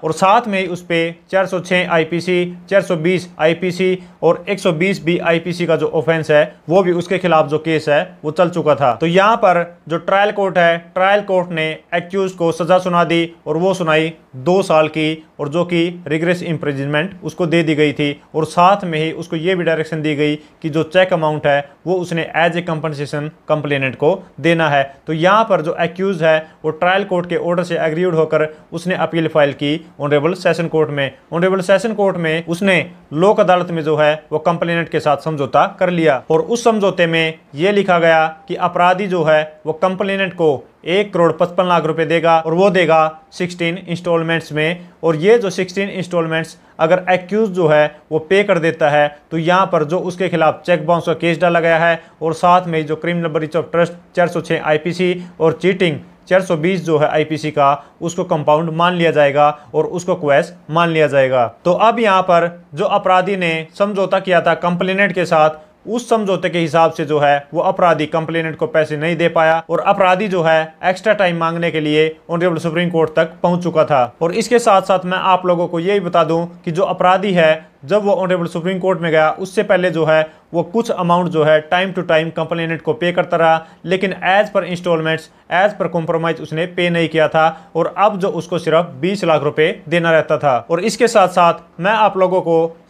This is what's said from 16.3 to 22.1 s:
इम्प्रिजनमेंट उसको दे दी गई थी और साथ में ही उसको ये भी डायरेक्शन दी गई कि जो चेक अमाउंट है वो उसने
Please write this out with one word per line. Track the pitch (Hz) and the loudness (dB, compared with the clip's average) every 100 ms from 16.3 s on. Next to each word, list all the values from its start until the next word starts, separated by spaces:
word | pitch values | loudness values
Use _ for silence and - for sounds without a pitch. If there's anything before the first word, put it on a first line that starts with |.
| 175 | -2
इम्प्रिजनमेंट | 175 156 147 135 143 147 190 - | -4 -4 -4 -4 -2 -2 -4 -8
उसको | 151 - 170 | -12 -6 0
दे | 170 | 0
दी | 156 147 | 0 0
गई | 151 | 0
थी | 143 147 143 _ 156 | 0 -4 -6 _ -6
और | 156 | -2
साथ | 180 180 202 | 4 4 4
में | 180 156 | -2 -4
ही | 160 | -4
उसको | 165 160 165 | -6 -8 -4
ये | 175 185 | -2 0
भी | |
डायरेक्शन | 165 160 156 160 | 0 -2 -2 -4
दी | 151 143 | -4 0
गई | 151 151 - _ | 0 -2 -8 _
कि | 160 | -4
जो | 156 156 | -2 0
चेक | 180 185 | 2 2
अमाउंट | 170 156 151 147 | 0 -2 0 0
है | 143 139 _ 160 | 0 -2 _ -4
वो | 185 | -4
उसने | 175 | -2